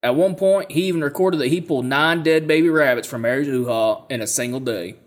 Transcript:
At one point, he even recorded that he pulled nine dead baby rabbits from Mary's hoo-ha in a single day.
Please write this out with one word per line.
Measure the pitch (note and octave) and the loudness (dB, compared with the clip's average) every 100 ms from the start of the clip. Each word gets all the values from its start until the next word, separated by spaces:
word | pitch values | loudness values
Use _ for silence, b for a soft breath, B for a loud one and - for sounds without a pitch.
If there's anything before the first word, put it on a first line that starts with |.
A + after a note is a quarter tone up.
At | A#2+ | 0
one | C3 F#3 F3 | 2 0 2
point, | F#3+ G3 F3 | 2 2 0
he | D3 | -2
even | F#3+ E3+ | 0 0
recorded | D3 C#3 F#3 E3 | -2 0 0 0
that | C3 | 0
he | E3 | -2
pulled | E3 C#3+ B2 | -2 -2 0
nine | C#3 D#3 E3+ | 2 2 2
dead | D#3+ D#3+ D#3 | 2 2 2
baby | D#3 E3 | 2 4
rabbits | D#3 C#3+ A#2+ - | 4 2 2 -2
from | A2 | -4
Mary's | A#2 C3 C#3+ | -2 0 0
hoo-ha | C3 B2 A2+ A2 G#2+ - | -2 -2 0 0 0 -4
in | B2+ | -8
a | G#2+ | -4
single | - B2 B2+ | -4 -4 -4
day. | B2+ G#2+ F2 - | -4 -6 -6 -14